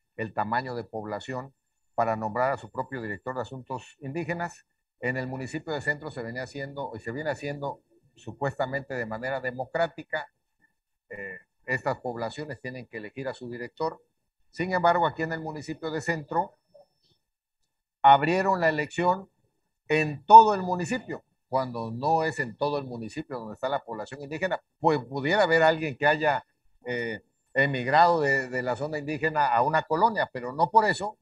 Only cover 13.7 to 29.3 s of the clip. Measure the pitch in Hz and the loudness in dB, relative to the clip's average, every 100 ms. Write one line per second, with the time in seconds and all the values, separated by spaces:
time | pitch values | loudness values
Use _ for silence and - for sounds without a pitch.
13.7 | - 160 160 _ _ _ _ _ - 180 | -6 -6 -6 _ _ _ _ _ -6 -2
14.7 | 185 170 170 160 - 160 165 160 151 147 | 2 4 4 2 0 -4 -6 -8 -10 -10
15.7 | 151 160 156 151 160 143 160 196 - _ | -10 -6 -4 -2 -4 -2 -2 -2 -6 _
16.7 | - _ _ _ _ _ _ _ _ _ | -20 _ _ _ _ _ _ _ _ _
17.7 | _ _ _ 139 139 151 185 190 185 165 | _ _ _ 8 8 6 2 2 2 2
18.7 | 151 151 - 180 190 190 _ _ _ _ | 0 -2 0 2 2 -2 _ _ _ _
19.7 | _ - 156 156 143 - 220 214 202 185 | _ -2 0 0 -2 10 12 12 6 -2
20.7 | 180 165 247 - 131 - _ _ 131 127 | -2 -2 -4 -6 -12 -14 _ _ -4 -4
21.7 | 120 113 117 147 165 160 151 123 - 147 | -6 -6 -4 0 2 2 -2 -6 -4 -2
22.7 | 143 135 120 110 151 160 127 110 104 131 | -2 -6 -10 -10 -10 -10 -10 -10 -6 -4
23.7 | 139 120 110 104 139 143 156 185 156 _ | -4 -6 -10 -10 -12 -12 -6 -4 -4 _
24.7 | _ 160 147 117 139 139 208 180 165 160 | _ 2 2 0 -4 0 2 4 6 6
25.7 | 160 156 120 147 156 151 131 - _ _ | 4 0 0 2 4 2 0 -4 _ _
26.7 | _ 123 120 117 104 - _ _ 135 143 | _ -8 -4 -4 -6 -12 _ _ 0 2
27.7 | 131 120 151 175 170 143 135 127 127 123 | 0 2 6 6 6 2 2 0 -4 -2
28.7 | 120 151 156 147 151 160 | -4 -4 -6 -6 -4 -2